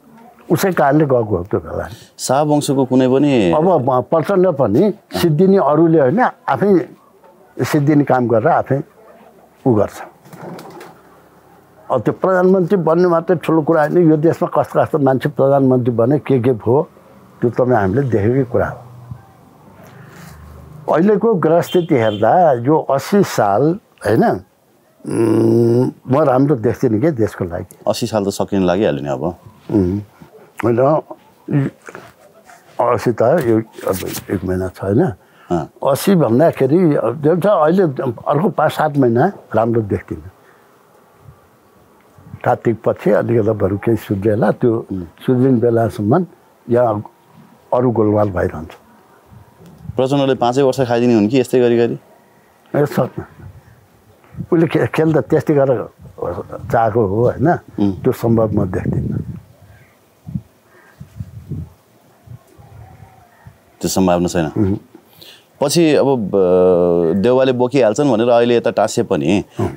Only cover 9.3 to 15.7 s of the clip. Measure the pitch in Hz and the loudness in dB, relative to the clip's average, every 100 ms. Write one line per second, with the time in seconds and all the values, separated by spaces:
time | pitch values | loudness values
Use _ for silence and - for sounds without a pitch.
9.3 | _ _ _ 135 107 95 - - _ - | _ _ _ 0 0 0 -6 -20 _ -20
10.3 | - - - - - - - - - _ | -20 -16 -16 -18 -20 -20 -20 -20 -20 _
11.3 | _ _ - _ _ - 131 151 123 180 | _ _ -20 _ _ -6 -2 -2 -2 0
12.3 | 185 185 190 170 202 156 170 180 165 170 | 2 4 4 2 0 2 2 2 2 0
13.3 | 175 - 160 147 165 151 170 165 156 160 | -2 0 0 2 0 2 4 4 4 2
14.3 | - 170 151 127 147 120 135 135 131 151 | 0 -2 -2 -2 -2 0 0 0 0 -2
15.3 | - 135 139 135 | 0 2 4 4